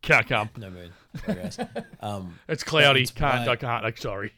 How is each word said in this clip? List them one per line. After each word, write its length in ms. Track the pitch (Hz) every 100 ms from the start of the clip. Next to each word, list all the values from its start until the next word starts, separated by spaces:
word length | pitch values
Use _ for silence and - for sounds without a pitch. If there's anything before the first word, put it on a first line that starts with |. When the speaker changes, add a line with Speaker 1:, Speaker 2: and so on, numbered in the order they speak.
Speaker 1:
Can't 260 | - 143 110
come." 200 | 120 107
Speaker 2:
<laughs> 60 | -
No 120 | 101
moon. 220 | 90 87 87 _ -
Sorry, 180 | - 180
guys. 160 | 185 - 247 -
Speaker 1:
<laughs> 200 | 220 -
Speaker 2:
Um, 380 | 104 101 92 82 -
Speaker 1:
It's 140 | 160
cloudy. 400 | - 156 147 135
Speaker 2:
it's 80 | 123
Speaker 1:
Can't, 360 | - 147 127 120
Speaker 2:
why 60 |
Speaker 1:
I 40 | 120
can't. 280 | 127 117
I'm 120 | 110 107
sorry. 360 | - 98 104